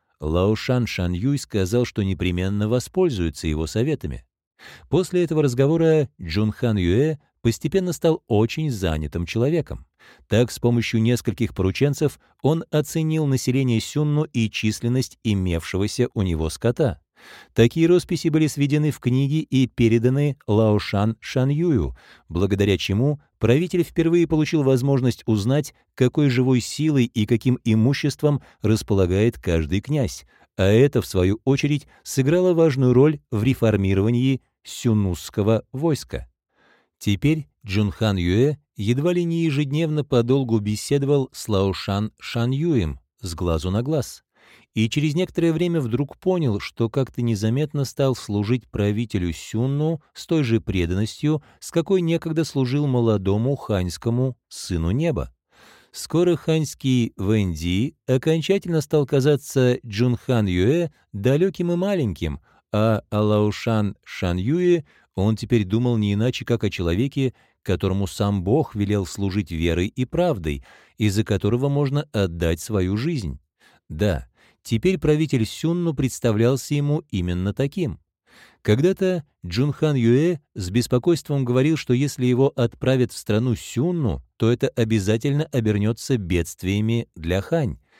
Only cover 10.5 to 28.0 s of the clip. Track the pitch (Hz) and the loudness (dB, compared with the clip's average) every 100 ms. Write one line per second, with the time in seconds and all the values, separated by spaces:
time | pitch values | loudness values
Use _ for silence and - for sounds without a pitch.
10.5 | - 123 120 110 113 113 120 - 104 113 | 0 0 2 0 2 2 2 -2 -2 -4
11.5 | - 92 - 143 139 147 - _ _ 135 | 0 -2 2 0 0 -2 -4 _ _ -2
12.5 | 165 - 151 151 165 156 156 147 131 - | -2 -2 -4 -2 -2 -2 0 0 0 0
13.5 | 127 131 113 - 143 151 147 156 120 110 | 0 2 0 0 -2 0 0 -2 -2 -2
14.5 | - 107 - 117 127 - - 113 101 92 | -2 -4 -2 -2 -2 -2 -4 -2 0 0
15.5 | 82 - 95 104 - 123 117 92 80 80 | -2 -2 -4 -2 -2 -2 0 -2 0 -2
16.5 | - 117 123 139 78 _ _ - - - | -2 -2 0 -2 -2 _ _ -20 -20 -6
17.5 | - 117 165 165 180 - 170 165 156 151 | 2 4 4 4 4 2 -2 0 2 0
18.5 | - 139 151 151 - 123 127 139 156 - | 0 0 2 0 -2 0 0 0 -2 0
19.5 | 127 123 - 113 117 120 135 147 135 - | 0 0 2 4 4 2 2 -2 -4 0
20.5 | 104 110 104 - 101 110 113 - 131 131 | 2 4 2 0 0 0 -2 -6 -2 0
21.5 | 147 175 127 69 - - - - 82 95 | 0 0 0 -2 -6 -20 -20 -6 -2 0
22.5 | 98 101 95 - 98 139 143 _ - 110 | 2 2 2 0 0 0 -2 _ -2 2
23.5 | 135 180 180 165 - 165 175 165 156 151 | 4 2 0 -2 0 2 2 2 2 2
24.5 | 160 135 131 139 139 127 - - 110 104 | 2 4 2 2 2 2 -2 0 0 2
25.5 | 143 143 _ _ - 127 - 147 123 127 | 0 -2 _ _ 0 0 2 0 2 2
26.5 | 127 - - 156 143 117 113 107 117 131 | 2 0 -4 0 2 0 0 0 0 0
27.5 | 120 113 110 117 139 | 0 2 2 2 0